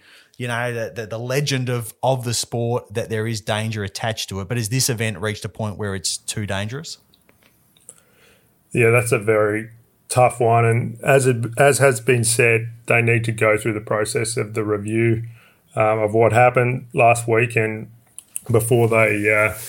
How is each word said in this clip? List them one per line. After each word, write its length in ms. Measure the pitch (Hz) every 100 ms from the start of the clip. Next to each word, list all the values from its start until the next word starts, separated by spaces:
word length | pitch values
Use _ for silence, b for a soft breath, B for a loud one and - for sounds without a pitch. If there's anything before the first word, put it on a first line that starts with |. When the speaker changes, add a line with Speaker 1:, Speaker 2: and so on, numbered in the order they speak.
| b b b -
Speaker 1:
you 80 | 123
know, 260 | 117 123
the, 200 | 117 110
the, 120 | 123 107
the 120 | 113
legend 500 | 123 135 147 135 127
of, 240 | 120 110 -
of 220 | 123 131
the 120 | 120
sport 600 | 113 - 120 117 120 -
that 160 | 107 90
there 160 | 110 113
is 140 | 110
danger 420 | 113 107 110 107
attached 460 | 98 - 117 110 -
to 100 | 95
it. 80 | 92
But 100 | 120
has 120 | 104
this 200 | 131 131
event 300 | 113 113 87
reached 260 | 107 101
a 40 | 101
point 300 | - 107 90
where 180 | 104 95
it's 200 | - -
too 300 | - 113 101
dangerous? 520 | 98 107 135 170 - _ _ _ _ _ _ _ _ - b b b b b b b _
Speaker 2:
Yeah, 200 | - 113
that's 200 | 120 117
a 80 | 120
very 520 | 104 107 107 107 113 - _ _ -
tough 280 | 127 123 120
one. 260 | 117 117
And 360 | 117 117 113 117
as 240 | - 135 127
it, 180 | 117 117 117
as 200 | 143 127
has 220 | 139 120
been 220 | - 123
said, 480 | 113 - 117 113 117 - -
they 140 | 120
need 240 | 117 117
to 80 | 117
go 240 | 110 110 107
through 160 | 120
the 80 | 107
process 560 | 110 107 107 120 113 123
of 180 | 107
the 80 | 110
review, 640 | 104 104 101 113 117 113 B B B B B
um, 240 | 113 110 110
of 140 | 107
what 200 | 113 113
happened 540 | 113 123 123 123 131 -
last 340 | 139 117 117 117
week 300 | 113 117 117
and 340 | 110 110 113 - _ - _ - -
before 360 | 117 113 120 113
they, 460 | 113 110 104 104
uh, 220 | 107 107 -